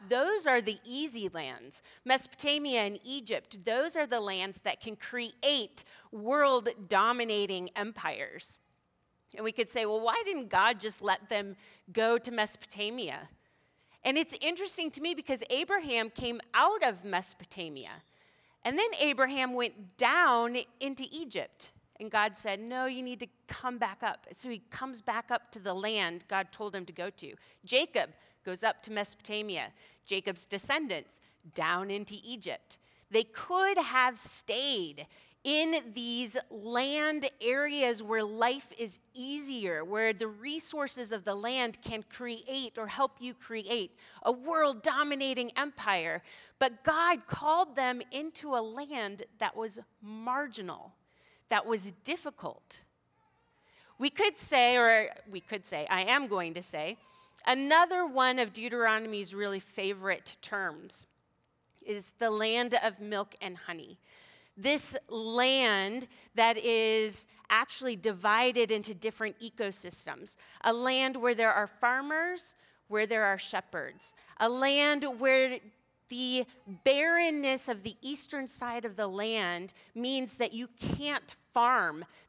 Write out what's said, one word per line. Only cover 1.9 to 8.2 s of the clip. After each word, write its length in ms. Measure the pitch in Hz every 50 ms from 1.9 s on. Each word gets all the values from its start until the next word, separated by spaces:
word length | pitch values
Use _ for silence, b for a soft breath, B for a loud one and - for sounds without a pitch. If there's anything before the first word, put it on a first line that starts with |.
| B B B
Mesopotamia 760 | 247 262 262 262 - - - - 294 294 302 294 285 254 233
and 180 | 208 202 208 -
Egypt, 600 | - 233 269 277 233 202 220 139 - - - 202 175
those 320 | 233 220 247 294 330 -
are 100 | 339 294
the 140 | 240 247 233
lands 400 | 208 202 190 185 185 196 190 -
that 200 | - 202 - -
can 160 | - 226 214 -
create 880 | - - - 247 233 226 - - - 277 294 269 214 - - - - B B B B B
world-dominating 1600 | - 214 208 226 277 294 285 277 262 247 214 - - - 196 170 214 190 208 226 247 247 233 226 214 208 202 190 190 180 180 185 - 220
empires. 800 | 202 220 220 - - 160 147 -